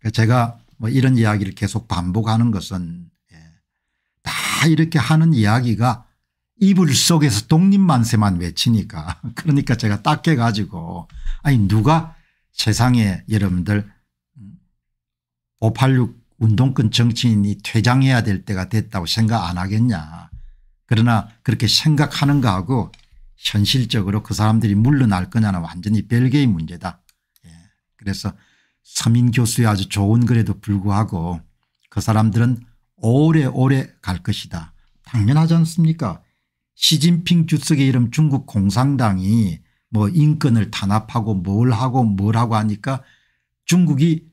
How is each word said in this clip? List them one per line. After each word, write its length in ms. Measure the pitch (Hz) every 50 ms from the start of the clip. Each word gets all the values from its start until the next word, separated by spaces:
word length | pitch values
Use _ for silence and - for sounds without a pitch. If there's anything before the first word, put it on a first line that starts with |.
| - 110 110
제가 460 | - 117 110 123 127 120 120 120 - _ _ _
뭐 120 | _ 110 110
이런 280 | 131 135 127 131 131
이야기를 360 | 120 113 107 104 101 101 95 -
계속 340 | - 104 98 - 110 -
반복하는 640 | _ - 87 87 90 90 110 107 110 110 113 117 120
것은, 580 | 107 92 82 - 98 90 90 82 85 87 87 82 _ _ _ _ 87
예, 40 | 80 80 80 _ _ _ _ _ _ _ _ _ _ _ _ _ _ _
다 440 | - - - - - - - 139
이렇게 300 | 165 160 151 160 160 165
하는 360 | 151 117 - 156 160 160 165 156
이야기가 720 | 120 107 104 107 123 123 120 110 90 117 127 117 - - _ _ _ _ _ _ _ _ _ _ _
이불 340 | 202 190 202 175 185 151 127
속에서 540 | 110 - - 175 160 147 143 107 101 -
독립만세만 920 | _ 160 160 185 196 196 202 190 175 143 123 117 113 - 107 107 101 92 87
외치니까 840 | 90 85 80 - - 120 113 107 87 - - 82 76 87 - _ - 113
<laughs> 40 | -
그러니까 400 | - - 165 143 143 139 - 127
제가 280 | - - 110 101 98 -
딱해가지고 1040 | 143 151 151 - 170 156 123 117 120 107 104 101 80 - 85 82 85 90 87 82 _ - - - - - - -
아니 140 | 151 135 117 104
누가 480 | 92 101 113 107 135 156 165 165 - - _ _ _ _ _ _ _
세상에 720 | _ - - 110 104 - 117 127 123 120 110 101 90 82 - -
여러분들 600 | 110 107 101 95 90 90 85 87 104 104 101 - _ _ _ _ _ _ _ _ _ 139 104 98 156 180 _ _ _ _ _ _ _ _ _ _ _ _ _ _ _ _ _ _ _ _
오팔육 600 | 113 113 113 - 131 131 135 127 123 - - - _ _ _
운동권 540 | _ 117 110 107 98 127 139 139 135 120 107
정치인이 680 | - - 117 120 117 - - 120 110 101 101 101 101 - -
퇴장해야 600 | - - 113 101 120 123 135 135 135 131 120 107
될 220 | 107 98 90 -
때가 240 | - 104 90 90 -
됐다고 360 | - 110 87 - - 98 85
생각 420 | 80 - 113 113 110 117 110 90
안 100 | 85 87 87
하겠냐. 680 | 90 95 104 107 120 127 110 82 78 76 82 85 85 82 - - - - - _ _ _ _ _ _
그러나 420 | _ 120 110 117 120 117 107 101 - - _ _
그렇게 240 | - 113 113 -
생각하는 760 | 101 - - - 156 151 143 151 135 - - 147 143 143 143
거하고 500 | 120 117 92 92 92 - 135 120 95 - - _ _ _ _ - - - _
현실적으로 880 | _ - - - 101 101 - - 131 123 113 - 117 95 95 98 104 -
그 100 | - -
사람들이 420 | - 107 110 110 113 117 107 101
물러날 540 | 101 110 127 147 139 131 110 98 90 90 87
거냐는 320 | - 117 110 104 95 90
완전히 460 | 85 80 - 90 87 104 110 104 98
별개의 400 | - 117 117 127 131 110 147 143
문제다. 540 | 123 95 80 80 76 85 85 - 90 85 _ _ _ _ _ _ _ _ _ _
예. 60 | 85 82 85 87 107 _ _ _ _ _
그래서 380 | _ 107 98 98 - - 101 - - _ _ _ _ _ _ _ _ _
서민 480 | _ - - - 120 117 120 120 123
교수의 360 | 113 127 120 110 - - 120
아주 200 | 110 104 95 95
좋은 380 | - - 104 98 98 110 120 123
글에도 340 | 113 127 117 107 90 98 -
불구하고 800 | - - 101 101 92 104 98 101 110 98 - 87 80 87 87 80 - _ _ _ _ _ _ _ _ _
그 120 | - 104
사람들은 640 | - - - 110 110 110 98 117 120 127 127 117 - _ _ _ _ _ _
오래오래 960 | _ - 113 120 139 151 160 160 160 143 - - 120 127 131 139 135 135 - _ _
갈 200 | - - 92 85 -
것이다. 500 | - 98 - - - - 85 80 - - _ _ _ _ _ _
당연하지 500 | - - 117 104 104 139 151 160 160 165
않습니까? 640 | 165 165 160 - - 165 160 160 165 156 101 80 - _ _ _ _ _ _ _ _ _ _ _
시진핑 720 | _ - - 165 151 139 170 175 165 180 - 175 170 165
주석의 380 | 165 160 147 - - 165 135 139
이름 260 | 131 123 127 120 117
중국 340 | - - 156 151 139 123 -
공산당이 1120 | - - 107 95 98 95 120 131 139 143 127 127 107 98 92 92 98 110 117 110 95 80 - _ _ _ _ _ _
뭐 200 | - 107 107 101
인권을 600 | 180 165 147 151 151 156 - 139 113 117 98 -
탄압하고 640 | - - - 98 104 107 107 - - 120 104 110 110
뭘 360 | 95 87 95 98 104 120 127
하고 320 | 123 104 127 131 120 131 120
뭘 340 | 110 98 95 98 107 110
하고 180 | 113 117 104 113
하니까 480 | 107 107 107 104 101 - 135 135 131 - _ _ _ _ _ _ _ _ _ _ _ _
중국이 600 | - 170 180 175 151 147 127 151 170 156 156 - _